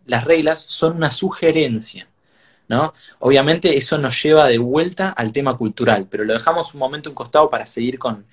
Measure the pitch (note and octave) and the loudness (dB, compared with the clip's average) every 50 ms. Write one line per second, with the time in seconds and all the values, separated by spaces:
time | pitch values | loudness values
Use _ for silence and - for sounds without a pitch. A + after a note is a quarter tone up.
0 | _ - B2 A#2+ A#2+ D3+ E3 D#3+ D3+ D#3 D#3+ - - - - - E3 D#3+ E3+ E3 | _ -4 -4 -2 2 2 2 2 2 0 -2 -2 -6 -10 -6 -2 -2 -2 0 0
1 | D#3+ C#3+ - - G3 F#3+ - - E3+ D#3+ D#3+ D#3+ D3+ B2+ A2+ G#2+ - - - - | -2 -2 -2 -2 -4 -6 -4 0 0 2 2 2 0 0 -2 -6 -6 -10 -12 -14
2 | - _ _ _ _ _ _ _ _ _ _ _ _ - A2+ B2+ D#3 D#3 - _ | -18 _ _ _ _ _ _ _ _ _ _ _ _ -2 0 0 0 -2 -4 _
3 | - - - - - B2+ C#3 C#3 C#3 D3+ E3 E3+ G3 F3 C#3+ C#3 - - D#3+ D3 | -20 -20 -10 -2 2 4 4 6 4 4 2 2 2 2 2 2 0 -2 -2 -2
4 | C#3+ B2+ B2 - - D3+ D#3 D#3 D3 C3 A#2+ A#2 A#2+ B2 C3+ D#3 E3+ F3+ - - | -2 -2 -2 0 2 4 6 6 6 6 4 2 0 0 0 0 0 0 -2 -4
5 | F#3+ F#3+ - - A#2 A2 A2 C#3 C#3 C3+ B2 - A#2+ G#2+ - - A#2+ A2+ A2 G2+ | -6 -4 -4 -4 -4 -4 -2 -2 -2 -2 -2 -2 -4 -4 -4 -2 0 2 2 0
6 | F#2+ - - G#2 G#2+ A2 A2+ A2+ - E3 E3 F3 E3 - - C#3 C3 C3 D3 D3+ | 0 -4 -6 -4 -2 -2 -2 0 0 0 0 0 -2 -6 -6 -6 -6 -6 -6 -8
7 | D3 D3+ C3+ - A#2+ A#2 - D3+ D#3 - B2 A2 A2+ - - A#2 A#2 B2+ C3 B2+ | -12 -12 -12 -12 -8 0 2 2 2 2 0 -4 -6 -6 -6 -4 -4 -4 -4 -4
8 | - A#2+ A2 G2+ - _ | -6 -6 -8 -8 -12 _